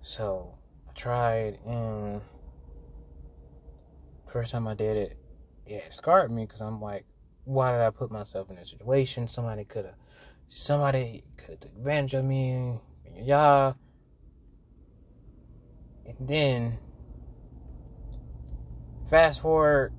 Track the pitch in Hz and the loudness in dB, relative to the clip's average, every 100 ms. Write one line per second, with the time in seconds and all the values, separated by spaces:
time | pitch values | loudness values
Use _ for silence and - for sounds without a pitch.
0 | - - 107 95 90 - - - - - | -12 -6 -4 -4 -8 -18 -20 -20 -20 -12
1 | - 123 120 113 110 101 110 117 113 107 | -4 0 2 2 -2 -6 -6 -4 -4 -4
2 | 104 104 104 - - - - - - - | -6 -6 -10 -18 -20 -20 -20 -20 -20 -20
3 | - - - - - - - - - - | -20 -20 -20 -20 -20 -20 -20 -20 -20 -20
4 | - - - 123 117 120 113 107 107 107 | -20 -20 -8 -6 -4 -4 -4 -2 0 0
5 | 98 - - - - - - 104 - - | -2 -6 -20 -20 -20 -20 -16 -14 -14 -8
6 | - 185 151 113 110 - 107 110 104 101 | 4 6 6 -2 -6 -8 -10 -8 -8 -8
7 | - _ - _ - 135 127 123 113 107 | -10 _ -20 _ -4 0 2 4 2 0
8 | 120 107 104 98 95 92 87 - 104 135 | -8 -8 -10 -10 -10 -14 -18 -16 2 4
9 | 131 - 117 - 117 107 104 110 98 - | 4 0 -6 -4 -4 -4 -8 -8 -10 -12
10 | - - - - - - - 147 143 131 | -20 -20 -20 -20 -20 -14 -2 2 2 2
11 | 120 113 - - - - - 95 127 147 | -2 -8 -18 -20 -20 -18 -18 -10 -2 0
12 | 135 135 135 135 131 127 123 117 - - | 0 0 0 0 0 -2 -4 -6 -10 -20
13 | - 85 120 143 151 139 135 131 - - | -20 -10 2 6 8 8 6 0 -12 -20
14 | _ _ - - - - - - - - | _ _ -20 -20 -20 -20 -20 -20 -20 -20
15 | - - - - - - - - - - | -20 -20 -20 -20 -20 -20 -20 -20 -20 -20
16 | - 120 131 151 143 127 117 113 - - | -18 -12 -2 2 2 2 -2 -6 -10 -20
17 | - - - - - - - - - - | -18 -18 -18 -20 -20 -20 -18 -18 -18 -16
18 | - - - - - - - - - - | -14 -14 -14 -14 -12 -12 -12 -14 -14 -14
19 | - 156 160 143 156 160 151 147 127 | 4 6 8 4 2 4 6 6 2